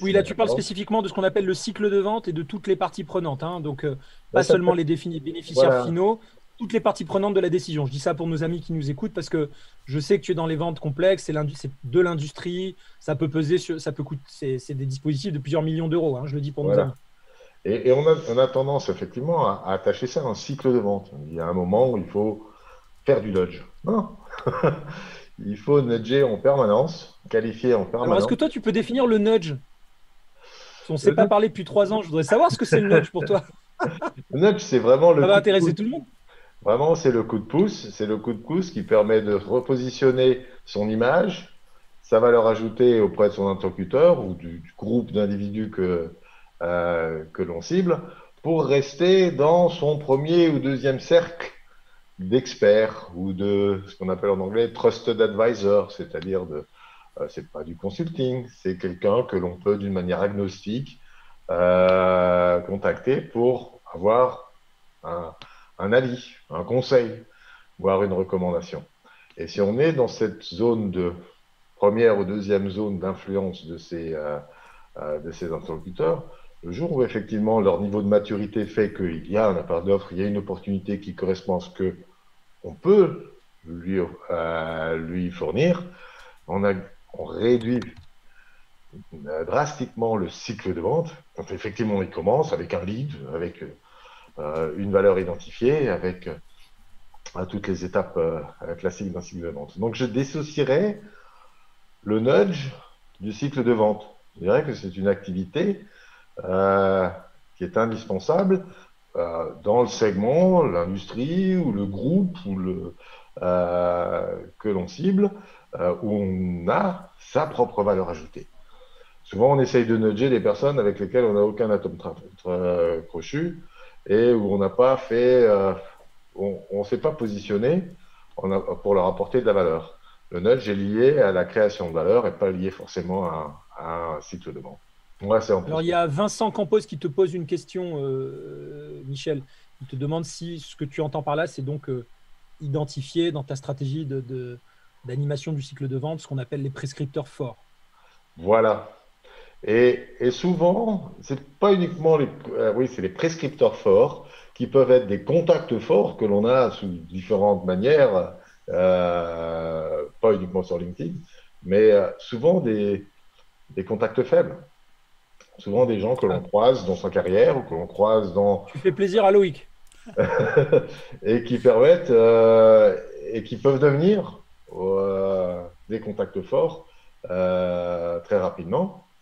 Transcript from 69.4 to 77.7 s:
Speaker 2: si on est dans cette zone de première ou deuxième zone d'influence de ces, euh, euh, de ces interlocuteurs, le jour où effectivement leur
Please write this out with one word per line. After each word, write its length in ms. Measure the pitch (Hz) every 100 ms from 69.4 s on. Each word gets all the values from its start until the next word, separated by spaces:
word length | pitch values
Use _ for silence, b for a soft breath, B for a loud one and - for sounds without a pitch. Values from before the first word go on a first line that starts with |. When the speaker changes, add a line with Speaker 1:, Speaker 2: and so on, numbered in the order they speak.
| 82
Speaker 2:
si 120 | 104
on 200 | 101 117
est 140 | 156
dans 140 | 143 117
cette 360 | - 107 -
zone 480 | - 87 120 117 104
de 220 | 87 87 90 B B _ _ _ -
première 440 | 101 110 117 101
ou 40 |
deuxième 460 | 92 104 98 101 98
zone 300 | 92 107 95
d'influence 640 | 92 92 - 98 95 90 80
de 120 | 85
ces, 340 | - 85 82
euh, 240 | 78 76 73 - B B B B -
euh, 200 | 76 76
de 120 | 80
ces 200 | 80 85
interlocuteurs, 720 | 80 82 80 92 92 151 156 - B B B
le 80 | 87
jour 200 | 90 170
où 100 | 139
effectivement 580 | 120 110 - 107 110 113
leur 220 | 98